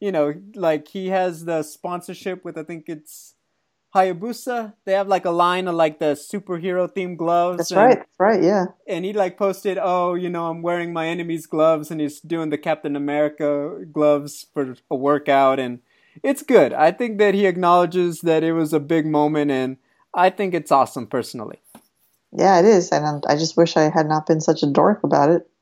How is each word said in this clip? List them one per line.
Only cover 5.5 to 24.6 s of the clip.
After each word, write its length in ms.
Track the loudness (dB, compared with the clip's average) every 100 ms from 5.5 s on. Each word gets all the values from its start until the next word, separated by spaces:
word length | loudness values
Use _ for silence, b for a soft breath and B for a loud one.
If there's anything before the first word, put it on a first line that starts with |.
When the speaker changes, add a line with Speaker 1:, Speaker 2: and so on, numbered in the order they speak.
| 2 -2
Speaker 1:
of, 60 |
like, 240 | 0 0 0
the 160 | -2
superhero 760 | -2 -6 -10 -8 -8 -4 -2 -4
themed 240 | -4 -8 -4
gloves 420 | 0 2 0 -2
Speaker 2:
That's 120 | -2
Speaker 1:
and 80 | 4
Speaker 2:
right, 160 | 4 4
that's 200 | -2 0
right, 240 | 2 4
yeah. 240 | 2 2 -2 -8 -10
Speaker 1:
and 180 | -8
he, 80 | -4
like, 240 | -2 -2 -2
posted, 420 | -4 -2 -4 -2
"Oh, 340 | -2 0 -2
you 160 | -4 -6
know, 160 | -6 -6
I'm 160 | -6
wearing 300 | -4 -4 -4
my 160 | -6 -6
enemy's 380 | -6 -6 -8 -6
gloves," 440 | 2 4 2 -2
and 100 | -6
he's 200 | -6 -8
doing 300 | -8 -6 -4
the 80 | -4
Captain 380 | -4 -4 -4 -4
America 880 | -2 0 -2 -2 -2 -2 -4 -10 -8
gloves 540 | 0 2 2 -2 -14 -10
for 220 | -6 -6 -8 _
a 60 | -2
workout, 640 | 0 0 2 4 4 2
and 220 | -2 -8 b b b b
it's 200 | -4 -4
good. 300 | 4 4 4
I 200 | 4 2
think 260 | 2 -4 0
that 160 | 2
he 120 | 2 0
acknowledges 760 | 2 4 4 4 0 -2 -2
that 240 | 0 2
it 80 | 2
was 200 | 0 0
a 80 | -2
big 260 | 0 0 0
moment, 440 | 2 2 0 0
and 260 | -2 -4 -8 _ _ _
I 160 | 2 2
think 240 | 2 -4
it's 180 | -4 0
awesome 340 | 2 2 -4 -6
personally. 540 | -6 -6 -10 -14 -16 _ -20 _ _ _ _ _
Speaker 2:
Yeah, 280 | 0 4 6
it 40 |
is, 280 | 6 6 4
and 120 | -2
I'm, 160 | -2 -2 0
I 60 | 0
just 200 | 0 2
wish 200 | 2 4
I 140 | 2
had 160 | 2 0
not 180 | 0 0
been 140 | 0
such 220 | 0 0